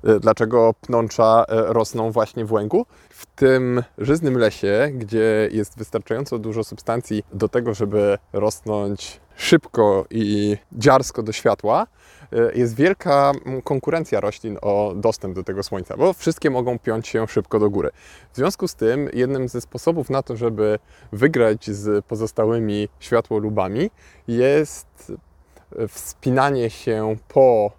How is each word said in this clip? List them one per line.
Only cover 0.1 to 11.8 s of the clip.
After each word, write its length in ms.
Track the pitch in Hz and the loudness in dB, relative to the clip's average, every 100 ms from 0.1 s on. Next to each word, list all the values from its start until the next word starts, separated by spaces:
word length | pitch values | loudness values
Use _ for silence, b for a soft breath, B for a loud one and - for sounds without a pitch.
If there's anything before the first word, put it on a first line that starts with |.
| 107 | 4
dlaczego 540 | 110 107 113 120 113 110 | 4 2 2 4 4 2
pnącza, 640 | - 120 113 - 110 113 - | -2 -2 -2 2 4 6 4
e, 260 | 113 95 | 0 0
rosną 380 | 117 107 120 113 | 0 -2 -4 -2
właśnie 340 | 113 107 - 107 | -2 -2 -4 -2
w 60 | |
łęgu? 340 | 110 107 185 240 b b | -2 0 -2 -4 b b
W 160 | - - | -20 -20
tym 580 | - 135 131 127 123 120 - | 2 4 4 2 -2 -4 -8
żyznym 400 | 117 156 156 127 | -2 0 0 2
lesie, 520 | 110 - 98 101 147 | 0 0 0 0 0
gdzie 560 | 131 107 110 110 107 107 | -4 -4 0 2 2 0
jest 260 | 107 104 - | -2 -6 -8
wystarczająco 640 | 110 113 - 113 139 120 | -8 -8 -4 -6 -4 -8
dużo 240 | 110 110 | -6 -6
substancji 600 | 107 - - 117 - 107 - | -8 -8 -6 -6 -4 -8 -6
do 160 | 104 104 | -4 -2
tego, 240 | 123 117 | -2 -2
żeby 440 | 104 104 104 101 101 _ | -4 -2 0 0 0 _
rosnąć 840 | 101 107 - 110 107 101 101 - - _ - | -2 -2 -2 -6 -4 -4 -6 -10 -18 _ -10
szybko 720 | - 160 - - 104 98 - | 2 2 2 2 2 2 -2
i 480 | 113 104 104 104 104 _ | -4 0 0 0 -2 _
dziarsko 520 | 117 127 131 131 - | 2 4 4 2 -6
do 80 | 110 | -8
światła, 560 | 107 120 101 104 139 | -2 0 0 2 0